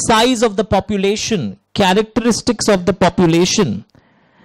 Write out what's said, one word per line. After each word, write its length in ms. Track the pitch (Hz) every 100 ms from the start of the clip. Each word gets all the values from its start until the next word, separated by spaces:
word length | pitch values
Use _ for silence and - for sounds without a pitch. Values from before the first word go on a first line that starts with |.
| -
size 320 | 220 247 240
of 80 | 233
the 160 | 196 214
population, 760 | 196 - 202 196 214 - 214 104 - _ -
characteristics 880 | 190 190 220 247 233 214 - 220 -
of 100 | 196
the 240 | 180 190
population, 680 | 175 - 175 165 180 - 151 - - _ _ _ _ _